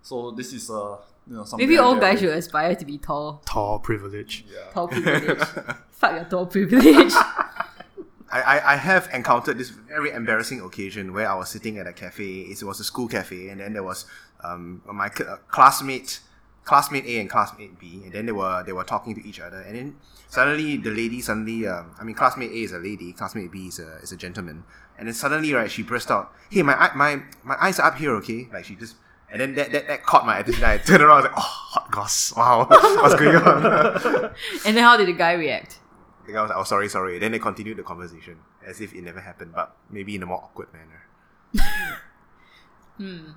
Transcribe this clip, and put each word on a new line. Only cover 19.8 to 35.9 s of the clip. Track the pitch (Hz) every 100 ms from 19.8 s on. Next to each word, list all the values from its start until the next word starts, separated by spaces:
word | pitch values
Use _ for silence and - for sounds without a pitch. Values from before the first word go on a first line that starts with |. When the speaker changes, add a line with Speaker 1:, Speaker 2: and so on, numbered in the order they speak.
| 135 143 _ - _
Speaker 4:
suddenly | - 135 151 156 143
the | 110
lady | 107 117 120
suddenly, | 117 107 110 113 107
um, | 90 82 -
I |
mean, | 113
classmate | 110 135 135 117
A | 113
is | 107
a | 90
lady, | 90 104 87
classmate | 90 98 113 90
B | 98 92
is | 85
a, | 80 80
is | -
a | 90
gentleman, | 92 90 87 78 98 - - _
and | 110
then |
suddenly, | 113 143 151 156
right, | 135 107
she | -
burst | 110 120 -
out, | 107 95 _ _
"Hey, | 202
my | 147 139
eye, | 175
my, | 139 147 143 - -
my | 123 135
eyes | 190 185
are | 139
up | 127
here, | 151 110
okay?" | - 117 127
Like, | 95 87
she | 98
just, | 113 - _ _ _
and | 107
then | 135 131
that, | 139
that, | 143 143
that | 147
caught | - 151 113
my | 98
attention. | 107 120
I | 117 107
turned | - 180
around, | 151
I | 147
was |
like, | 131 -
"Oh, |
hot | - - - - -
goss, | 104 104 - - -
wow, | 120 117
<laughs> | 123
what's | - - 403 403
going | 156 147 160
on?" | 175 143 185 156 196 185 247 277 220 - -
<laughs> | 359 202
Speaker 2:
And | 220
then |
how | 240 240
did | 190
the |
guy | 175 170
react? | 175 151 113 - - _